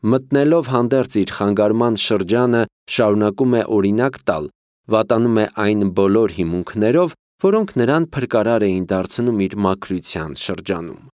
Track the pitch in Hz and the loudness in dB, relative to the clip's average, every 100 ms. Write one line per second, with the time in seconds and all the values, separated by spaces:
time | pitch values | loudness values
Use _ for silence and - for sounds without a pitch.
0 | 107 131 131 139 143 170 127 127 120 131 | 2 0 0 0 2 2 2 0 2 0
1 | 123 107 98 - 101 104 107 110 120 107 | 0 -2 -2 -2 0 2 2 2 0 0
2 | - 107 90 113 123 117 110 _ - - | 0 -2 0 0 2 2 -2 _ -10 0
3 | 110 104 104 101 127 120 104 107 98 104 | 2 4 0 0 0 2 0 0 2 0
4 | 131 - - 82 73 _ _ _ - 110 | -2 -4 -4 -4 -4 _ _ _ -2 0
5 | 104 113 120 113 107 - 104 104 101 92 | 2 2 2 2 0 0 0 0 0 2
6 | 98 104 110 87 82 90 87 110 107 143 | 2 4 2 0 -4 -4 -6 -2 2 2
7 | 180 - _ _ 190 214 208 - 117 151 | 0 -4 _ _ 0 0 -2 0 2 2
8 | 165 - 123 120 107 117 104 92 87 95 | 0 -4 -2 0 2 2 2 0 -2 -4
9 | 92 - 120 110 95 101 98 95 - 92 | -4 -4 -2 0 -2 0 0 0 -4 -8
10 | - 87 78 69 - 87 - 90 85 - | -6 -8 -8 -10 -8 -8 -6 -6 -6 -14
11 | 135 | -20